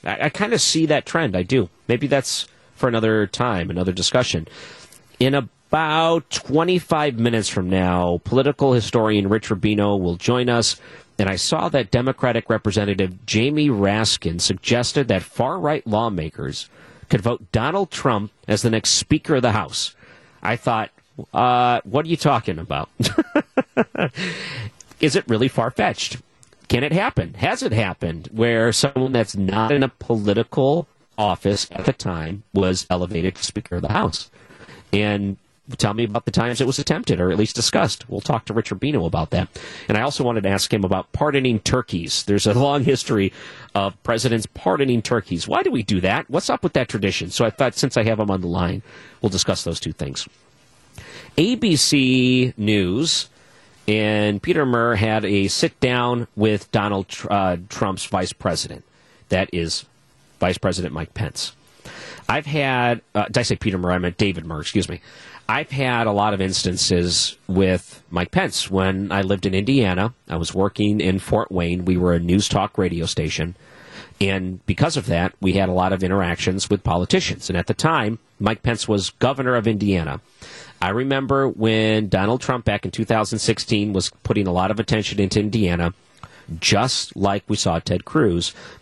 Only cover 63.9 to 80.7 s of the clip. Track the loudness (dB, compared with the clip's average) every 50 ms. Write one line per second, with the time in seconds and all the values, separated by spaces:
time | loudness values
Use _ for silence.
63.9 | 0 0 0 -2 0 0 0 0 0 -4 -8 -8 -8 -8 -8 -2 -2 -2 -2 -2
64.9 | -6 -12 -12 -20 -20 -20 -20 -20 -20 -12 _ -2 -2 -2 -2 -4 -4 -2 -2 0
65.9 | 0 0 0 2 2 2 2 2 2 0 -2 -2 -2 -2 -2 -2 -2 -2 0 0
66.9 | 2 2 2 0 0 -2 -2 -4 -6 _ _ -2 2 2 4 4 2 0 -2 -10
67.9 | -20 -20 _ _ -4 -4 -4 0 0 -2 -2 0 -2 -4 -4 -2 0 0 2 2
68.9 | 0 -2 -4 -2 -2 -2 0 0 -2 -2 0 -2 -2 0 0 2 2 2 4 2
69.9 | 2 0 0 -2 -4 _ _ -6 -4 -4 -4 -4 -2 0 -2 0 0 0 0 0
70.9 | 2 2 0 0 0 -2 -2 0 0 0 0 0 -2 -2 -2 0 -2 -2 0 0
71.9 | 2 2 4 2 2 2 2 2 2 2 2 2 0 0 -2 0 _ -2 -2 0
72.9 | -2 -4 -4 -4 -4 -4 -4 -4 -4 -4 -6 -6 -8 _ -20 -20 -20 -20 -20 -20
73.9 | -20 -20 -20 -20 -4 _ 0 0 0 -2 -4 -6 -8 -6 _ -4 0 2 0 0
74.9 | 0 -2 -2 0 0 0 0 -2 -4 _ -2 0 2 2 0 2 2 0 2 0
75.9 | 0 -2 -2 0 0 0 0 0 -2 -2 -2 -2 -2 -2 0 -2 -2 -2 _ 0
76.9 | 0 0 2 2 0 0 0 -2 -8 -8 -6 -4 -4 -2 -2 -2 -4 0 0 0
77.9 | 2 2 0 -2 -4 -6 _ _ _ _ -2 -2 -2 0 -2 -4 -2 -2 -2 0
78.9 | 0 0 0 -4 -2 _ 0 0 0 0 0 0 0 2 2 0 0 2 2 2
79.9 | 2 2 0 -2 -6 -8 _ _ _ _ -20 -20 -20 -20 -20 -20